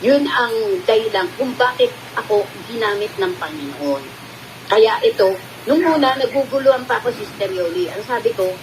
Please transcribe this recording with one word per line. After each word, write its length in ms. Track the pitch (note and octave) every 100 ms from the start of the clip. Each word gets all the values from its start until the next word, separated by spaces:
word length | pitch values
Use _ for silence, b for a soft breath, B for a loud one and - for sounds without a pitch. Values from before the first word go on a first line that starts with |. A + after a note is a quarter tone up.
Yun 240 | G#3+ C#4+ C#4+
ang 260 | C4 A#3+ A3+ G#3+ F#3 -
dahilan 400 | A3 A3 G3+ F3+ -
kung 160 | C4 -
bakit 320 | B3 - B3 - -
ako 320 | - - G#3 G3 - -
ginamit 400 | A#3 A3 G3+ G#3+ -
ng 160 | F#3 F3+
Panginoon. 640 | D#3+ D3+ C#3+ C#3 C#3+ C3+ C3+ - - - - - -
Kaya 300 | G#3 A3 G#3
ito, 320 | A3+ A3+ F#3+ F#3 - - -
nung 160 | D#4
una, 320 | F4 D#4 C4+ C4
naguguluhan 640 | B3+ C4 C4+ C4+ C4+ C4 B3+
pa 140 | A3+
ako, 160 | A#3+ -
Sister 340 | G#3 - G3
Yoli. 400 | F#3 E3+ F3 E3+
Ang 140 | G3
sabi 260 | A3 A#3 A3 A3+
ko 100 | F#3 F#3